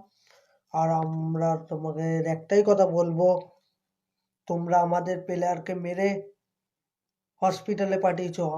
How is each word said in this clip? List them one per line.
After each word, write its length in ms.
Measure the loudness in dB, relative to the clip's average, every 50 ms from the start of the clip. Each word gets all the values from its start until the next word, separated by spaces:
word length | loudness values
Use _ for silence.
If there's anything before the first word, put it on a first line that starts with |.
| -12 _ _ _ _ _ _ _ _ _ _ _ _ _ -2
আর 160 | 0 0 2 2 0 -2
আমরা 460 | -2 -4 -4 -4 -2 -2 0 0 0 0 -2 -4 -8
তোমাদের 500 | -8 -6 -6 -6 -4 -4 -2 -2 0 0 0 -2 -4
একটাই 280 | -4 -2 2 4 4 6 6
কথা 160 | 4 4 4 2 4
বলবো, 300 | 2 0 2 2 2 4 4 2 2 -2 -10 _ _ _ _ _ _ _ _ _ _ _ _ _ _ _ _ _ _ _
তোমরা 300 | -6 -4 -4 0 2 2 4 4
আমাদের 300 | 4 0 0 0 -2 -4 -4 -4
প্লেয়ারকে 460 | -6 -4 -2 0 -2 -2 -4 -4 -8 -8 -6 -6
মেরে 240 | -6 -2 0 0 0 0 -2 -8 -12 _ _ _ _ _ _ _ _ _ _ _ _ _ _ _ _ _ _ _ _ _ 0
হসপিটালে 560 | 0 0 0 0 -4 -4 -2 -2 0 0 0 2 2
পাঠিয়েছো। 380 | 0 0 0 -4 -6 -4 -2 -2 -2 -2